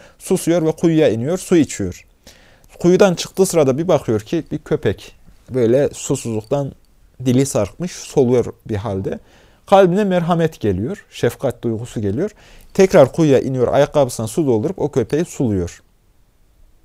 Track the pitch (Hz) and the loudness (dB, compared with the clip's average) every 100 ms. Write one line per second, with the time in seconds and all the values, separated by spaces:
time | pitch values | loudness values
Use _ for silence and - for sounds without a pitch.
0 | - _ - 185 - 170 156 156 175 156 | -20 _ -4 -2 0 0 0 0 0 2
1 | 143 110 127 185 - 180 143 - 95 - | 2 0 -4 -4 0 2 2 -2 -8 -8
2 | _ _ - - _ _ _ - 175 180 | _ _ -20 -20 _ _ _ -2 2 4
3 | 202 170 - - 185 165 135 131 185 151 | 4 2 -4 -2 0 2 2 0 0 0
4 | - 107 - 170 - 151 - 151 117 92 | 0 -4 -2 -6 -6 -10 -6 -4 -2 -4
5 | - - - - - 123 113 127 139 - | -10 -20 -20 -20 -8 -2 2 2 0 -4
6 | - 139 120 107 - 143 139 - _ _ | -6 -6 -4 -8 -4 -4 -6 -10 _ _
7 | _ - 127 123 139 123 101 - 175 - | _ -8 0 0 2 -2 -4 -6 -12 -12
8 | - - 123 123 98 - - 104 110 95 | -6 0 2 2 0 -6 -8 -8 -6 -6
9 | 120 214 _ _ _ _ - 196 196 190 | -6 -10 _ _ _ _ 2 4 4 2
10 | 208 185 170 170 160 - 107 90 120 202 | 0 -2 0 0 -2 -2 -4 -2 -4 -10
11 | - - 127 - 135 - 120 110 120 135 | -16 -4 -4 -2 -6 -4 -6 -6 -8 -6
12 | 101 110 202 - - - - - 190 185 | -4 -4 -6 -10 -20 -20 -6 0 4 6
13 | 127 - 156 123 131 131 120 117 147 151 | 6 4 2 2 2 -2 0 2 2 2
14 | 127 - 110 - 143 113 143 190 143 131 | 0 -2 -6 -2 0 0 -2 -4 -4 -2
15 | 110 143 170 - 131 98 85 - _ _ | -2 -2 -4 -4 -2 -2 -4 -10 _ _
16 | _ _ _ _ _ _ _ _ | _ _ _ _ _ _ _ _